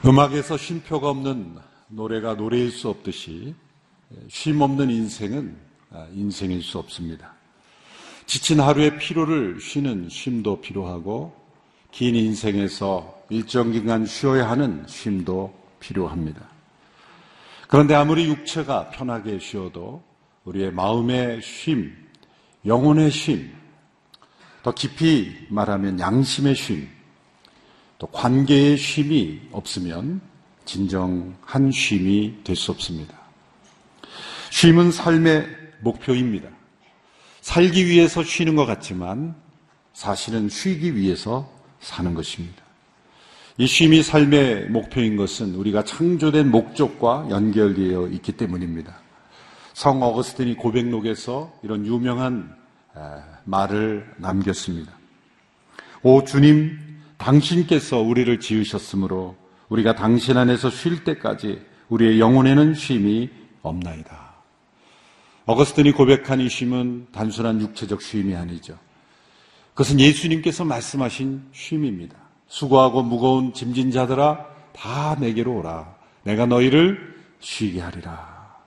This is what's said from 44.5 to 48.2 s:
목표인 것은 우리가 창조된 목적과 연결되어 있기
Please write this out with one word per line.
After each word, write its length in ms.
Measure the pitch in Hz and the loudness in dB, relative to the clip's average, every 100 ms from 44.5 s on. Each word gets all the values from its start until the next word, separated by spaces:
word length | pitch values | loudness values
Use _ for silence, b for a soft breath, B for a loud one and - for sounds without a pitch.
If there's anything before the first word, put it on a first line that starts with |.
| 104 98 | 0 -2
목표인 480 | 113 104 131 113 104 | -4 -2 -2 0 0
것은 380 | 98 - 104 92 | -2 -4 -6 -4
우리가 280 | 101 104 | -2 -2
창조된 640 | 104 - 170 170 156 151 143 | -2 -2 0 2 2 4 4
목적과 800 | 113 113 - 139 - 117 131 151 | 4 2 -2 -2 0 0 0 -2
연결되어 800 | 98 107 104 104 95 92 90 90 | 0 0 4 2 2 0 -2 -4
있기 240 | 90 | -6